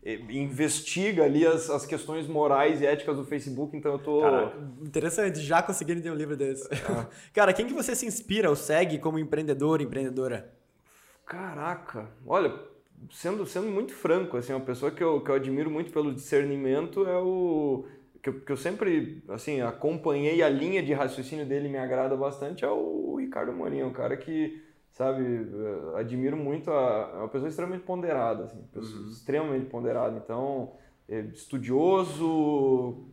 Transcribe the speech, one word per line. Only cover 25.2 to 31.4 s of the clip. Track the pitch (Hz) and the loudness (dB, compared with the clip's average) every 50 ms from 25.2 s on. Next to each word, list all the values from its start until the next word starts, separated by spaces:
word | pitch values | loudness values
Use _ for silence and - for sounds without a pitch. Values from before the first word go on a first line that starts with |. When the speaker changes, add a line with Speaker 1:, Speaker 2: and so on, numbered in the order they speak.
| 127 | 0
Speaker 1:
eh, | 123 120 113 110 98 98 104 107 107 101 85 71 80 80 98 | 0 0 -2 -4 -6 -6 -6 -6 -4 -4 -6 -6 -6 -4 -4
admiro | 113 117 123 127 131 135 147 | -4 -2 -2 0 0 0 0
muito, | 156 147 139 143 165 - 175 | 0 -2 -2 -4 -4 -2 0
a, | 156 143 127 127 110 107 107 - 76 | 2 2 4 4 2 2 -2 -4 -6
é | 90 | -8
uma | 107 110 | -8 -4
pessoa | - 135 135 160 | -4 -4 -4 -4
extremamente | 156 160 170 180 185 180 180 | -4 -4 -6 -6 -6 -8 -6
ponderada, | - 185 180 170 170 156 135 117 117 110 104 90 | -6 -6 -4 -2 0 0 2 2 0 0 -2 -4
assim, | - - 110 - - | -10 -12 -16 -20 -14
pessoa | - - 113 110 107 107 | -12 -12 -12 -10 -12 -12
Speaker 3:
Uhum. | 101 107 | -12 -14
Speaker 1:
extremamente | 113 120 - - 135 151 156 151 139 131 123 | -14 -14 -4 -2 0 0 0 0 -2 -2 -2
ponderada, | 131 - 120 120 117 120 120 117 113 113 | -4 -6 -4 -2 0 0 2 0 0 -2
então, | 113 - - 113 120 131 139 139 135 117 - - - - - _ _ _ - | -4 -8 -6 -4 -4 -2 -2 -2 -4 -6 -8 -12 -20 -20 -20 _ _ _ -8
é | 107 110 | -6 -6
estudioso | 107 110 113 - | -6 -8 -12 -14